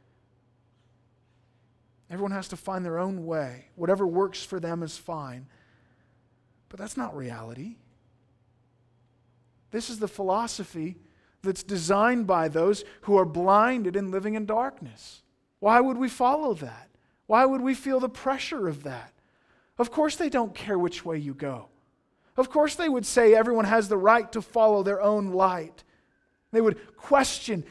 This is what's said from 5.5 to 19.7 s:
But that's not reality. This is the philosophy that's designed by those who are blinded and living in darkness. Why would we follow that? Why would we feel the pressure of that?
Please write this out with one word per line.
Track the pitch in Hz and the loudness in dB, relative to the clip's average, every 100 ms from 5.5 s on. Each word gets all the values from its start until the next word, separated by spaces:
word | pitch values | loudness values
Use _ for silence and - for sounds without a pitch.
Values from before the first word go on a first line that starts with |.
| _ _ _ _ _ _ _ _ _ _ _ _ | _ _ _ _ _ _ _ _ _ _ _ _
But | 185 | -16
that's | 214 - | -12 -8
not | 240 147 | -8 -8
reality. | 127 113 113 117 185 226 _ _ _ _ _ _ _ _ _ _ _ _ _ _ _ _ _ _ _ | -12 -12 -14 -14 -14 -16 _ _ _ _ _ _ _ _ _ _ _ _ _ _ _ _ _ _ _
This | 220 233 | -10 -10
is | 220 | -8
the | 208 | -8
philosophy | - 190 196 233 - 185 165 160 185 _ _ _ _ | -4 -2 -2 -2 -8 -12 -8 -10 -10 _ _ _ _
that's | 190 185 | -6 -6
designed | - 196 160 196 226 247 202 | -4 -4 0 2 2 2 0
by | 180 160 | 0 0
those | 151 180 202 - - | 0 2 0 -4 -10
who | - 202 | 2 4
are | 180 | 4
blinded | 160 180 202 226 254 202 190 | 0 4 6 4 2 -2 -2
and | 196 | -4
living | 190 208 | -4 -4
in | 220 208 | -4 -2
darkness. | 220 262 - 135 - - - _ _ _ - | -2 -2 -6 -16 -18 -20 -20 _ _ _ -2
Why | 202 240 | 4 6
would | 262 240 | 4 0
we | 254 | -4
follow | - 247 294 302 180 | 0 2 2 -2 -4
that? | 131 110 - _ _ _ - | -8 -14 -20 _ _ _ 2
Why | 214 262 | 4 4
would | 269 | 2
we | 254 | -2
feel | 262 277 262 | -2 -2 -2
the | 254 | -2
pressure | - 269 269 - 302 185 | -4 -4 -4 -4 -6 -6
of | 143 | -6
that? | 143 127 - _ _ _ _ _ _ | -10 -12 -14 _ _ _ _ _ _